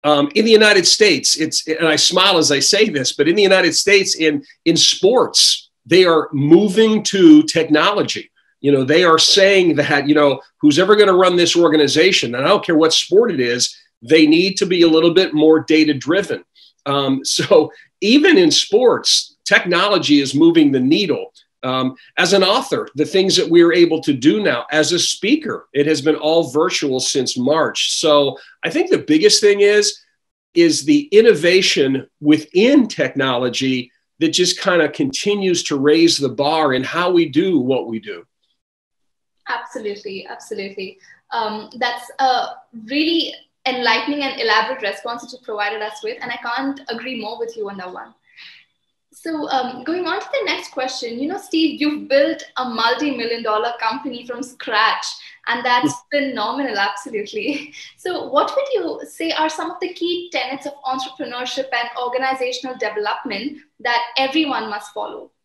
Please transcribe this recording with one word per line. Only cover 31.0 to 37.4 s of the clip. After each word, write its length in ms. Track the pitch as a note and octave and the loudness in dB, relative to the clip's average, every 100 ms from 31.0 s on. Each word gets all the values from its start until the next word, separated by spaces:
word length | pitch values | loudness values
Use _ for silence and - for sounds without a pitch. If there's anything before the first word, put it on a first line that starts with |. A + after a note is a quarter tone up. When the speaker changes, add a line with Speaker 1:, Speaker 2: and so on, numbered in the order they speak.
| C#3+ | 4
Speaker 1:
innovation 960 | G3+ A#3 F3 F3 F#3 F#3+ F3+ C3+ C3+ - _ | 4 6 4 2 2 2 0 0 0 -6 _
within 680 | D3 D3+ - F3 A#3 C#4+ A#3 | 2 2 2 2 4 4 2
technology 1040 | - C3 C3+ C3+ B2 B2+ A2+ C3 C3 B2 _ _ _ | -2 -4 -2 -2 -2 -4 -4 -4 -4 -8 _ _ _
that 120 | D#3 | -2
just 300 | D3+ F3+ - | 0 -2 -2
kinda 280 | - F3 D3+ | 0 0 0
continues 760 | - C3+ - G#3 G#3 F#3+ F3 | -2 -6 -4 -4 -2 0 -2
to 140 | - C#3+ | -2 0
raise 400 | C#3 D#3+ E3 D#3+ | 2 4 4 2
the 100 | C#3 | -4
bar 460 | A#2 C#3+ D#3+ D3+ | -2 -2 0 0
in 80 | B2+ | -2
how 300 | C3 D#3+ F3+ | -4 -4 0
we 160 | F3 D#3+ | 0 0
do 320 | C3+ | 0